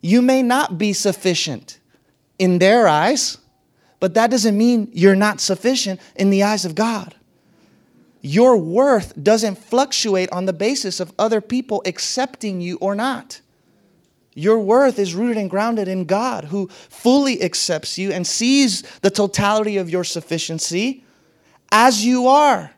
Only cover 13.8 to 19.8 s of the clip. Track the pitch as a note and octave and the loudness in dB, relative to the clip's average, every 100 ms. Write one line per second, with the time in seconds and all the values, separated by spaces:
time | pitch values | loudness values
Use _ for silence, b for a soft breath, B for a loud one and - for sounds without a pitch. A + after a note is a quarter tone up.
13.8 | _ _ _ _ _ - E3 A3+ G3 A#3 | _ _ _ _ _ -6 0 0 2 2
14.8 | C4+ F#3+ G3 E3+ A#3+ A3 G3 F#3 A3 A#3 | 2 0 -4 -2 -4 -4 -4 -4 -2 -2
15.8 | F#3+ F#3+ E3+ F#3+ B3+ A3+ D3+ G3 F#3 - | -4 -6 -2 -2 -2 -6 -8 -8 -8 -12
16.8 | - - A#3+ C4+ C#4 A#3+ F3+ - - D#3+ | -20 -4 2 2 2 -2 -4 -4 -4 -4
17.8 | - - G3 F3 F3 - A#3 C#4 C4+ F#3 | -6 -8 -6 -4 -4 -2 2 2 2 0
18.8 | - B G3 G3 G3+ G3+ G3+ G#3+ G#3+ G3+ | -10 B -2 0 -2 0 0 0 0 -2